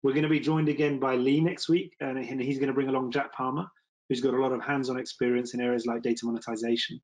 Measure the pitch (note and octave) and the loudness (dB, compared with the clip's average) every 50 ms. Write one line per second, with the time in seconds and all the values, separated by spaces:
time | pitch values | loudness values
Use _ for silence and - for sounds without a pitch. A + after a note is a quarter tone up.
0 | - C3+ C3 D3+ D#3 D3+ D#3 C#3+ B2 D3 D#3+ D#3 D#3 D3+ C#3+ D3 D3+ D3 C#3+ C3 | 2 2 2 2 2 2 2 2 2 2 2 2 2 2 2 2 2 0 2 0
1 | C3 - C3 B2 B2 C3+ C#3 D3+ D#3+ F3 - - - - E3 F3+ F#3+ F3 _ _ | 0 0 2 2 4 4 4 4 4 2 0 -2 0 2 2 2 2 -4 _ _
2 | C#3+ C3+ C3 C3+ B2 A2+ C3+ C3 B2 C3+ C#3 C3 C#3 C3+ B2+ C3+ C3+ C3+ C3 C3 | -6 -4 -4 -4 -6 -6 -4 -4 -2 -2 0 0 0 0 2 0 0 2 0 0
3 | C3 B2 A#2+ C#3+ - - - - C3 C3 C#3 D#3 F#3 - _ _ _ _ _ _ | 0 0 -2 -2 -2 -4 -6 -4 -4 -2 -2 -4 -6 -6 _ _ _ _ _ _
4 | _ _ C3 A#2+ B2+ C3+ A#2+ C3 C3+ C3+ C3 A#2 - C#3 C#3+ C#3 C3 B2+ B2+ B2+ | _ _ -2 0 2 2 2 2 2 2 0 -2 -2 -2 -2 -2 0 -2 -4 -4
5 | A2+ - - - B2+ B2 B2 B2 B2 A#2+ - A#2+ B2 B2 B2 A#2+ A2+ A#2+ A#2 A#2 | -6 -8 -4 0 2 2 2 2 0 -2 -4 -2 0 0 0 0 0 -2 -4 -2
6 | A#2+ B2 A2+ - A#2 A#2 A#2 A2+ - A#2 A2+ G#2+ A#2 A#2 A#2 A#2 - - - C3 | 0 -2 -2 0 -2 -4 -4 -4 -4 -6 -6 -4 0 0 0 0 -2 -6 -8 -12